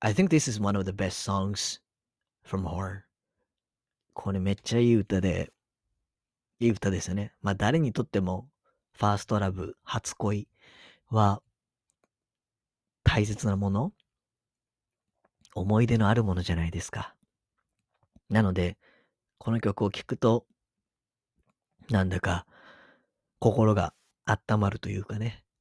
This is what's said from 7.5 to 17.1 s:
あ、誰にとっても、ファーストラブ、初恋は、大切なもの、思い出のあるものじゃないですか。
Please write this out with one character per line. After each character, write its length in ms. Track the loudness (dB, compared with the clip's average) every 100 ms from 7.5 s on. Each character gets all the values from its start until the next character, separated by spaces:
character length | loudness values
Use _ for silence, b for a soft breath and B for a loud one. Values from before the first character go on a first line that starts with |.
あ、 20 |
誰 240 | 0 2 2
に 140 | 0
と 100 | -2
っ 40 | -2
て 140 | -2
も、 280 | -2 -4 -8 _ _ _ _
フ 100 | -2
ァ 100 | 0
ー 40 | 0
ス 80 | 0
ト 120 | -2
ラ 140 | 0
ブ、 240 | -4 -8 -12
初 300 | -8 -8 -8
恋 340 | -6 -4 -4 -6 b b b b b -4
は、 320 | 2 4 2 _ _ _ _ _ _ _ _ _ _ _ _ _ _ _ _
大 220 | 2 4 0
切 200 | 0 -2
な 100 | 0
も 140 | 0
の、 220 | 0 -2 -6 _ _ _ _ _ _ _ _ _ _ _ _ _ _ _
思 280 | -6 2 4
い 40 | 4
出 120 | 4
の 100 | 4
あ 60 |
る 100 | 4
も 100 | 2
の 80 | 0
じ 100 | 0
ゃ 40 | -2
な 100 | -2
い 60 |
で 80 | -4
す 100 | -8
か。 240 | -10 -10